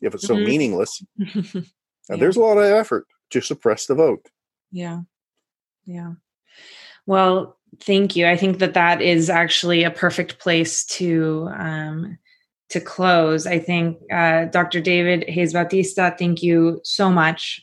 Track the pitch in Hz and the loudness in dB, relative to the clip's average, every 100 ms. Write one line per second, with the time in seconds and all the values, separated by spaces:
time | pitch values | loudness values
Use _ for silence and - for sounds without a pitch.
0 | 113 98 101 107 107 147 131 92 107 - | -8 -6 -2 0 0 0 0 -2 -4 -6
1 | 190 - 196 214 180 185 - _ _ _ | -16 -10 -8 -8 -8 -10 -14 _ _ _
2 | - 98 156 190 226 208 208 214 214 117 | -10 -2 0 2 2 4 4 2 0 -4
3 | - _ - 127 - 143 117 110 - 135 | -6 _ -6 -6 -4 -2 0 0 -2 2
4 | 156 98 _ _ _ _ _ 180 175 170 | 2 0 _ _ _ _ _ -12 -10 -10
5 | 175 _ _ _ _ _ _ _ - 175 | -14 _ _ _ _ _ _ _ -16 -14
6 | 170 175 _ _ _ - - - - - | -14 -16 _ _ _ -20 -20 -20 -20 -12
7 | - 190 190 185 - _ _ - - 196 | 0 2 4 2 -2 _ _ -10 0 2
8 | 196 175 170 175 190 185 185 185 175 170 | 2 2 2 4 2 0 2 4 4 4
9 | 170 170 160 170 170 - 175 170 170 165 | 2 2 2 2 2 0 0 0 0 0
10 | 175 165 170 - 180 165 165 - - - | -2 -2 -8 -6 0 0 0 -4 -6 -4
11 | 175 165 160 156 165 143 160 156 156 156 | -2 0 0 -2 -6 -8 -8 -8 -8 -8
12 | 165 170 _ _ _ _ - 175 - - | -10 -12 _ _ _ _ -8 -8 -8 -2
13 | 185 175 160 156 170 170 165 175 170 165 | 2 4 4 0 -2 -4 -2 -2 -2 -4
14 | - 180 165 160 160 175 175 175 175 175 | -6 0 2 2 0 0 0 -2 0 2
15 | 175 175 - 175 170 175 170 190 185 - | 2 0 -2 -2 0 0 0 0 0 0
16 | 180 175 175 165 175 165 165 165 - - | 0 0 -2 0 2 4 2 0 -6 0
17 | 190 175 160 165 - - | 2 4 2 0 -8 -12